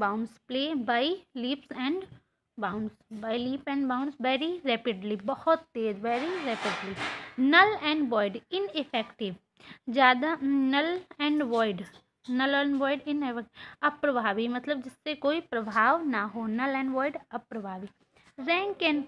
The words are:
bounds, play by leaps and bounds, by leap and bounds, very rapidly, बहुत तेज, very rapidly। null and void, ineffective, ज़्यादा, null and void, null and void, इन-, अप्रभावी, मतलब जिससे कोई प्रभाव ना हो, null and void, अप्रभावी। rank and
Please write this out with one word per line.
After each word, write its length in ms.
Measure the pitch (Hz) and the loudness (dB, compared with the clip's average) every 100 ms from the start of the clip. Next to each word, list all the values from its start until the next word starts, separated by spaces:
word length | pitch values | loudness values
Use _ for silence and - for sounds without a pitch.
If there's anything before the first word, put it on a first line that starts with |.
bounds, 360 | 202 214 226 - - | 0 0 -4 -8 -6
play 180 | 254 294 294 226 | -2 0 -2 0
by 140 | 240 294 381 _ 254 | 2 2 0 _ -6
leaps 380 | 247 285 - - 262 | -4 -4 -6 -4 -2
and 200 | 370 381 - _ _ _ - | -2 -6 -18 _ _ _ -6
bounds, 360 | 202 208 214 - _ 214 | -4 -4 -6 -10 _ -10
by 120 | 220 240 | -4 -2
leap 300 | 247 277 285 | -2 -4 -4
and 160 | 277 269 | -2 0
bounds, 320 | 254 285 - | -2 -4 -2
very 300 | 247 262 320 349 277 | 0 0 0 -2 -2
rapidly, 560 | 226 247 185 208 208 | 0 0 -4 -4 -4
बहुत 420 | 208 262 320 320 - | -4 -2 2 2 0
तेज, 280 | 233 220 196 | -4 -4 -2
very 300 | 226 240 320 370 277 | -2 -2 -2 -4 -4
rapidly। 500 | 220 214 175 196 190 - - - - | -4 -4 -4 -6 -8 -8 -8 -12 0
null 340 | 269 339 415 427 294 | 6 8 6 4 0
and 200 | 311 262 | 0 2
void, 300 | 220 202 220 - | 2 0 -2 -6
ineffective, 840 | 359 392 320 269 240 220 - 202 175 _ _ - - - | -4 -4 -4 -4 -4 -4 -6 -8 -8 _ _ -20 -14 -4
ज़्यादा, 480 | 247 254 247 302 311 269 277 262 | 6 6 6 2 0 2 4 4
null 220 | 277 320 359 - - 294 | 4 2 -2 -6 -2 0
and 200 | 302 254 | 2 2
void, 340 | 233 220 185 190 - _ _ - | 2 2 0 -8 -16 _ _ -4
null 280 | 247 269 277 | 0 2 2
and 180 | 285 277 | 2 2
void, 280 | 269 285 294 | 0 0 -2
इन-, 360 | 294 269 233 214 - - - | -2 -2 -4 -8 -16 -20 -2
अप्रभावी, 640 | 294 294 294 247 220 202 233 | -2 0 0 2 0 0 -2
मतलब 340 | 247 262 277 | -2 -4 -6
जिससे 340 | 254 - 302 302 | -6 -10 -8 -2
कोई 220 | 277 330 330 | 0 0 -2
प्रभाव 580 | 233 214 214 233 330 311 | -6 -2 2 4 4 2
ना 160 | 220 208 | 0 -2
हो, 220 | 226 220 | -4 -4
null 300 | 226 277 269 | -2 -2 -2
and 140 | 262 262 | -2 0
void, 260 | 285 311 - | -2 -4 -8
अप्रभावी। 560 | 233 - 220 196 185 202 _ _ _ _ - | -10 -8 -10 -10 -10 -12 _ _ _ _ -10
rank 460 | 262 349 403 392 | 0 0 0 0
and 180 | 330 294 | 2 2